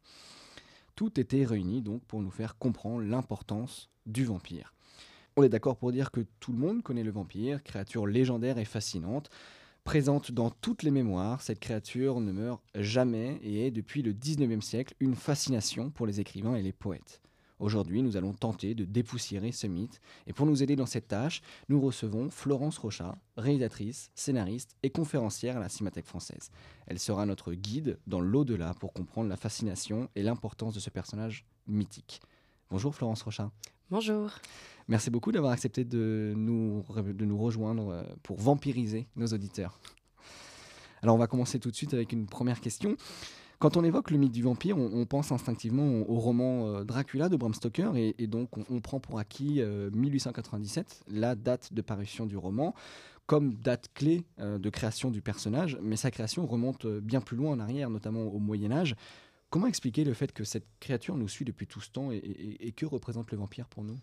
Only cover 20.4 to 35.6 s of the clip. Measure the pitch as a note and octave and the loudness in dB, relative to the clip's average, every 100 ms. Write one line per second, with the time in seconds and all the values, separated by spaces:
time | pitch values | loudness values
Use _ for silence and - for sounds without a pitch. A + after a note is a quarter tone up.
20.4 | D3+ C#3+ C3+ C#3+ B2 A#2+ - G2+ C#3 - | 4 6 4 2 0 -2 -2 0 0 -2
21.4 | - - - C#3+ C3+ A#2+ A2 G#2+ C#3 - | -10 -10 2 4 4 0 -2 -2 -2 -2
22.4 | C#3 C3+ D3 - A2 - F2+ - _ - | 0 2 0 -2 -6 -6 -8 -10 _ -2
23.4 | A#2 C#3+ A#2 - G#2 C3 - - - B2+ | 2 4 2 -2 -8 -8 -12 -8 0 0
24.4 | F#2 A#2 - _ C3+ D3+ D3+ D3 A2 - | 0 -2 -8 _ -2 0 0 2 0 -2
25.4 | A#2+ B2+ F#2 - G2+ F2 D#2+ F2 - - | -2 -2 -4 -4 -4 -4 -8 -10 -10 -12
26.4 | - - - - - F2+ - G2+ G#2 F#2+ | -16 -20 -20 -18 -10 -6 -2 0 0 -2
27.4 | - F2 G2+ B2 D3+ E2 - F2+ F2+ B2+ | -4 -6 -4 -2 -2 -2 -2 0 4 4
28.4 | C3+ G#2 E2 F2 F#2+ - F2+ - A2 F#2+ | 4 0 -2 -4 -8 -8 -6 -4 -2 -2
29.4 | A2 - A2 G2 - G#2+ B2+ - G#2 A#2+ | -4 -2 -4 -4 -4 -4 -4 -2 0 0
30.4 | G#2+ - A2+ A2 G2+ F#2+ - G#2 A2+ G#2+ | -4 -6 -6 -4 -6 -8 -6 -6 -6 -8
31.4 | - _ - G#2 G2+ - - - - _ | -14 _ -2 0 0 -6 -18 -20 -20 _
32.4 | _ _ - G2 C3+ C#3+ A#2+ A2 - G#2+ | _ _ -6 -2 -2 0 -2 -2 -4 -6
33.4 | G#2 - - _ - F#3+ A3 G#3+ G#3 - | -6 -8 -18 _ -4 -2 2 0 -2 -6
34.4 | - - - - - A2 B2+ A#2+ - G3+ | -18 -18 -20 -12 0 0 2 0 2 2
35.4 | C#3+ A#2+ | 4 2